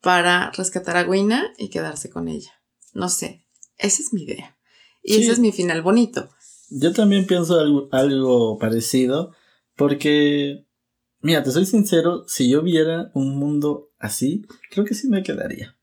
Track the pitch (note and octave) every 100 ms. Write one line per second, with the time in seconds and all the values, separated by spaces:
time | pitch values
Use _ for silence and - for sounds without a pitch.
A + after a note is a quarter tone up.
0 | - F3+ F3 F3+ F3+ - F#3+ F#3 F3+ F3
1 | F3 F#3+ G3+ A#3+ G#4 - - E3+ D#2+ D2
2 | - - E2 D#2 - _ _ _ _ -
3 | F3+ - D#3+ - _ _ - _ G3+ G3
4 | - G3+ E3 - - _ _ _ _ _
5 | - G#3+ A#3 A#3 A3+ G3 F3 E3 E3+ A3
6 | A#3+ - - _ - - _ C#3 D#3 E3+
7 | G#3+ G3+ F#3 F3+ E3 F3 D3+ C#3+ C#3 C3
8 | C#3 C3+ C3 B2 A2+ G#2+ A2 A2+ A2 C3
9 | B2+ C#3 F3+ _ _ _ _ - C#3+ C#3+
10 | D3+ D3 D3 D3 C#3+ C#3+ _ _ _ _
11 | _ _ D3+ D#3+ C3 C3+ F#3+ A3+ G#3 E3+
12 | E3 F3 - - B2 C#3 E3+ E3 D#3 E3
13 | - C#3 C3+ C#3 C#3+ D3 D3 D3 - _
14 | G#2+ - B2+ F#3+ - - - - G#3 A3
15 | C4+ G3+ F#3 - - - - _